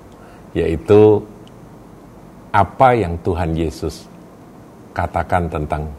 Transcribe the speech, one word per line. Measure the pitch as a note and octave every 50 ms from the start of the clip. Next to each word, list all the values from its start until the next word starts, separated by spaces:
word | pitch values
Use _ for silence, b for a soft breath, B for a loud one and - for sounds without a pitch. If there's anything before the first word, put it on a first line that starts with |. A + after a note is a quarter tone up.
| - - B B B B B B B B -
yaitu | E2+ E2 E2 E2 D#2+ - - G#2 G#2 G#2+ G#2+ G#2 G#2 - - - - - - - - - - - - - - - - - - - - - - - - - -
apa | - G2+ F#2+ - - - C3+ B2+ B2
yang | A#2 F#2+ E2 E2+ E2
Tuhan | - F#2+ E2+ F2 F2 E2
Yesus | D#2+ D#2+ E2 D#2 - - - D#2 - - - - - - - - - - - - - - - - - - - - -
katakan | - F2 E2 - F2 D#2+ - G2 F2+ E2+ D#2+
tentang | E2 D#2 D2+ D2 E2 D2+ D2+ D2+ D2